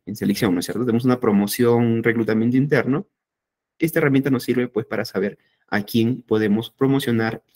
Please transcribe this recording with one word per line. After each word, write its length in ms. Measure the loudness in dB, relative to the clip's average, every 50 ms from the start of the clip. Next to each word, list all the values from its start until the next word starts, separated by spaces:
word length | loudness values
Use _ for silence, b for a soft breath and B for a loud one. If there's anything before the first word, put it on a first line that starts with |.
| _
en 80 | -12 -8
selección, 400 | -4 -2 0 0 2 2 2 2
¿no 60 | 0
es 60 | -2
cierto? 200 | -4 -4 -4 -2
Tenemos 180 | 0 0 2 2
una 140 | 2 0 2
promoción, 680 | 2 2 4 4 2 0 0 0 2 4 4 4 2
un 180 | 2 0 0 0
reclutamiento 520 | 0 0 0 0 0 0 0 2 2 2
interno, 520 | 2 2 2 2 0 2 0 -2 -4 -4 -8 _ _ _ _ _ _ _ _ _ _ _ _ _ _
esta 180 | -4 -2 0 0
herramienta 320 | 2 2 2 2 2 2
nos 140 | -2 -2 -2
sirve, 240 | -2 -2 -2 -2 -2
pues, 180 | -4 -6 -6
para 180 | -4 -6 -6 -6
saber 340 | -4 -4 -2 -2 -2 -4 -8 _ _ _ _ _
a 160 | _ -18 -18 -16
quién 400 | -4 -2 0 0 0 -2 -4 -4
podemos 480 | _ -2 0 0 0 0 -2 -4 -8
promocionar, 720 | -6 _ -2 0 0 -2 -2 -2 -2 -2 -2 -2 -4 -8 -14 _ _